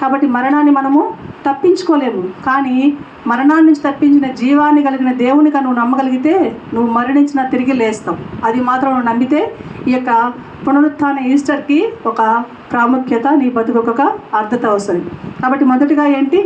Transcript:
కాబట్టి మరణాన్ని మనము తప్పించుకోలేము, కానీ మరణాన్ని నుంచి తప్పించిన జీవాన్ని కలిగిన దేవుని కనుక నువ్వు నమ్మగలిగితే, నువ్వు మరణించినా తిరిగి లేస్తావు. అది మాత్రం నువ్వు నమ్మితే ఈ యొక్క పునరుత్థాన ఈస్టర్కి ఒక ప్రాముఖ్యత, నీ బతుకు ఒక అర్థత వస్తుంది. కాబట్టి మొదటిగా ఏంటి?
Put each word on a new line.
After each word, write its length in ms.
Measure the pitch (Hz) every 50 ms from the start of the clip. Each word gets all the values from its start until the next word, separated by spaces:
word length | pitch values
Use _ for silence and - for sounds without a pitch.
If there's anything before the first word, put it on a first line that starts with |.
కాబట్టి 260 | 269 262 269 285 294
మరణాన్ని 460 | 247 240 247 254 269 285 294 294 285 285
మనము 420 | 269 269 269 277 294 - 466 453 - - - - - - 285
తప్పించుకోలేము, 720 | 269 - - 359 381 370 - - 320 285 262 240 214 190 180 185 - - -
కానీ 500 | 262 262 277 269 254 254 254 277 294 285 - - - - - -
మరణాన్ని 460 | 233 240 247 269 294 311 330 320 320 302
నుంచి 200 | 285 - 277 269
తప్పించిన 400 | - 302 285 285 285 277 262 -
జీవాన్ని 500 | - 233 262 285 294 294 302 294 294 285
కలిగిన 300 | 269 262 254 262 254 254
దేవుని 380 | 254 247 247 277 302 302 302
కనుక 140 | 285 269 262
నువ్వు 160 | 254 247 240
నమ్మగలిగితే, 760 | 233 247 262 269 269 262 254 254 262 302 359 392 311 226 233 - - - -
నువ్వు 180 | 233 240 226 233
మరణించినా 540 | 240 247 254 277 285 285 285 - 262 262
తిరిగి 260 | 262 262 254 247 262 269
లేస్తావు. 760 | 240 226 220 214 - - 185 170 - - - - - 233
అది 140 | 226 233 254
మాత్రం 300 | 254 247 254 254 277 269 262
నువ్వు 160 | 254 233 233
నమ్మితే 460 | 226 240 247 262 285 302 427 453 - - - - - - - 254
ఈ 40 | 247
యొక్క 400 | 254 254 262 233 233 240 247 247 - - - - - - 269
పునరుత్థాన 500 | 277 285 302 302 294 - 294 285 269 269
ఈస్టర్కి 760 | 254 247 269 285 - - 285 269 - - 285 320 415 466 - - -
ఒక 380 | 226 220 - 226 220 226 240 247 - - - - - -
ప్రాముఖ్యత, 560 | 240 240 240 262 254 254 - 240 226 233 277
నీ 220 | 302 285 254 247
బతుకు 280 | - 233 226 240 240 233
ఒక 220 | 226 233 226 240 277 392 440 - - - -
అర్థత 320 | 214 214 214 240 240 -
వస్తుంది. 440 | 226 208 202 196 - 175 175 - - - - - - - - 247
కాబట్టి 220 | 254 262 - 277
మొదటిగా 400 | 254 254 254 285 285 311 285 294
ఏంటి? 400 | 285 277 269 277 269 339 392 381